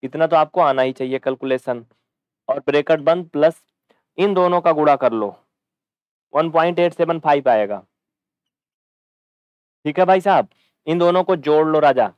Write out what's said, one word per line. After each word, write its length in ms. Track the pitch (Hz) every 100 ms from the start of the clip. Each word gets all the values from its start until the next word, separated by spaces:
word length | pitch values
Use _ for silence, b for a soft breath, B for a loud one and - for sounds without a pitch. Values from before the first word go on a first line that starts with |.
इतना 240 | 131 147 160
तो 100 | 160
आपको 240 | 156 190
आना 200 | 156 131
ही 100 | 131
चाहिए 240 | 131 131 131
कैलकुलेशन। 680 | 135 131 135 127 - 120 113 _ _ _ _ _ -
और 120 | 135
ब्रैकेट 400 | - 143 143 160
बंद, 280 | 143 170 170
प्लस 340 | 147 151 165 _ _ _ _ _ -
इन 160 | 196
दोनों 260 | 190 180 180
का 120 | 170
गुणा 220 | 151 151 139
कर 160 | 127
लो, 220 | 113 104 - _ _ _ _ _ _ _ _ _
वन 160 | 139 165
पॉइंट 280 | 160 165 170
एट 160 | 175
सेवन 240 | 165 165 165
फ़ाइव 280 | 156 147 135
आएगा। 340 | 113 101 101 _ _ _ _ _ _ _ _ _ _ _ _ _ _ _ _ _ _ _ _
ठीक 140 | 151 147
है 60 |
भाई 160 | 185 185
साहब, 280 | 190 175 104 _ _ _ -
इन 120 | 170
दोनों 240 | 175 180
को 120 | 185 180
जोड़ 280 | 143 151 156
लो 120 | 156
राजा। 320 | 147 127 107